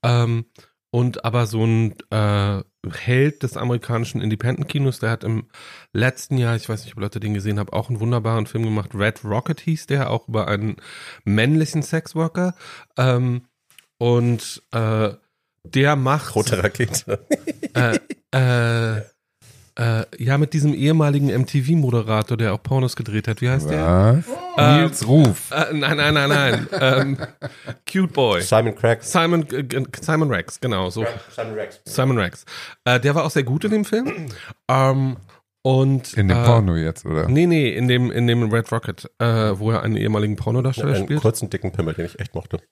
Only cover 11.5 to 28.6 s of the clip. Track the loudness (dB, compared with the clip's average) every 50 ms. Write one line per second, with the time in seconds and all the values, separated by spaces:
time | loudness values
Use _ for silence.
11.5 | 4 2 2 0 -2 -4 -4 -2 -4 -4 -4 -4 -4 -4 -4 -2 -2 -2 -2 -2
12.5 | -4 _ -16 -20 -20 -20 -20 _ _ 0 2 2 2 2 0 -2 -2 -4 -8 _
13.5 | _ _ _ _ _ -20 _ _ _ _ 0 2 2 4 4 2 0 0 -4 -10
14.5 | -14 -16 _ _ -4 -2 0 0 0 0 0 -2 -2 -6 _ _ _ _ _ _
15.5 | _ _ _ -4 0 2 2 4 2 2 2 2 0 0 -2 -2 -2 0 0 2
16.5 | 0 0 0 -2 0 0 -4 -2 -2 -6 -4 -4 -6 -6 -2 _ -4 -4 -2 -10
17.5 | -10 -8 -10 -6 -2 0 2 2 0 -2 -4 _ -16 _ _ _ 0 2 2 2
18.5 | 2 2 2 2 0 0 0 -2 -2 -4 -6 -10 _ _ _ _ _ _ _ -20
19.5 | -20 -20 -20 _ _ -2 0 0 0 0 -2 -6 -8 -4 -2 0 2 2 2 2
20.5 | 0 2 2 2 2 2 2 2 4 4 4 4 2 2 2 2 2 0 0 0
21.5 | 0 -2 2 2 2 2 4 2 2 0 0 0 0 0 0 -2 -2 -2 0 -2
22.5 | -2 -2 _ -2 0 0 0 0 -2 -4 -8 -4 -4 -4 -2 -2 -4 -2 0 0
23.5 | 0 0 0 0 -2 0 2 4 4 6 6 6 6 4 2 -2 -8 -8 -8 -6
24.5 | 0 4 6 6 8 6 4 2 0 -4 2 4 6 8 8 6 4 0 -6 -6
25.5 | -2 -2 -2 -2 -2 -2 -2 0 0 2 2 2 2 2 2 2 2 2 2 2
26.5 | 0 0 -2 -4 -2 0 2 4 4 2 2 0 -2 -4 -6 -12 -12 _ -14 -14
27.5 | -14 -14 -16 -16 -16 _ _ -6 -2 0 0 0 2 2 2 2 2 0 2 4
28.5 | 4 4